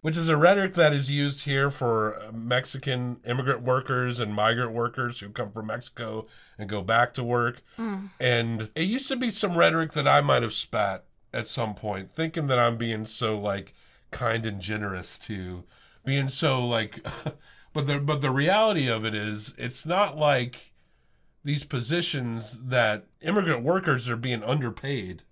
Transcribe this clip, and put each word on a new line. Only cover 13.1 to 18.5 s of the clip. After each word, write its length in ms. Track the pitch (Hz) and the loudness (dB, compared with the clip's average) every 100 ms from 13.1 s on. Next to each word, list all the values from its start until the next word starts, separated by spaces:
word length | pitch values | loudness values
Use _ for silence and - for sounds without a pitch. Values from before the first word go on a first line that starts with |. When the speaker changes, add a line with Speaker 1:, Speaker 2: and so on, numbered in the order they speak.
| - 117 107 | -2 -2 0
Speaker 1:
like, 340 | 104 98 - - - _ _ | -2 -4 -6 -20 -20 _ _
kind 340 | - 120 113 113 | -4 0 0 -2
and 160 | 98 | -6
generous 560 | 92 107 104 92 87 - | -4 -4 -4 -6 -8 -12
to 440 | - 101 90 90 - _ _ _ - | -8 -8 -8 -10 -14 _ _ _ -2
being 240 | 139 135 | -2 -2
so, 340 | - 156 131 | 0 0 2
like, 400 | 120 117 110 - - - - - | 0 0 -2 -8 -12 -8 -10 -10
<laughs> 340 | - - - | -20 -20 -8
but 140 | 151 139 | -4 -2
the, 100 | 143 | 0
but 240 | 143 147 | 0 0
the 80 | 135 | 2
reality 580 | 131 151 | 2 4